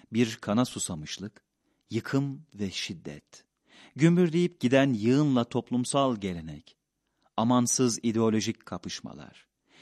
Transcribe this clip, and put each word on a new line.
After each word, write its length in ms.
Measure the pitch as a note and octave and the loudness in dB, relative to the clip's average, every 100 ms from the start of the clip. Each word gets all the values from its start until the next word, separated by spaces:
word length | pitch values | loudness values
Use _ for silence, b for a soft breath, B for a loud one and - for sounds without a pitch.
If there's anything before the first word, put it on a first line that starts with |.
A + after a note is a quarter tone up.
| B | B
bir 240 | A2+ A#2 A2 | 0 0 -2
kana 240 | - G#2+ B2+ | -2 0 0
susamışlık, 800 | - - D#2+ D2+ - G2+ - _ _ _ _ - | -2 -8 -8 -10 -12 -12 -16 _ _ _ _ -8
yıkım 560 | A2+ - C#3 C#3 C#3 - | -6 -2 -2 -2 -8 -16
ve 180 | G2+ G2 | -8 -8
şiddet. 760 | - - E2+ D2+ D2 _ - _ _ B B B B2+ | -6 -10 -10 -12 -16 _ -20 _ _ B B B 2
Gümbürdeyip 640 | E3 F3 F3 E3 F3 - | 4 4 2 2 -2 0
giden 340 | A#2+ C3+ C#3 | 2 4 4
yığınla 500 | A2 A2 C3+ D3+ B2+ | 2 2 4 4 2
toplumsal 720 | A#2 B2 - B2 B2 C#3+ C3+ G#2+ | 0 -4 -2 -4 0 0 0 -2
gelenek, 640 | G2 E2+ D#2 C#2+ - _ _ _ _ _ _ - | -6 -8 -10 -14 -18 _ _ _ _ _ _ -2
amansız 640 | A#2 B2 A#2+ - B2 A2 | 4 4 4 2 2 2
ideolojik 640 | A#2+ A2 A2+ G#2+ A2+ - - | 0 2 2 2 -2 -6 -10
kapışmalar, 840 | F2+ F2+ - - C#3+ - - _ _ b b | -10 -10 -12 -14 -16 -18 -20 _ _ b b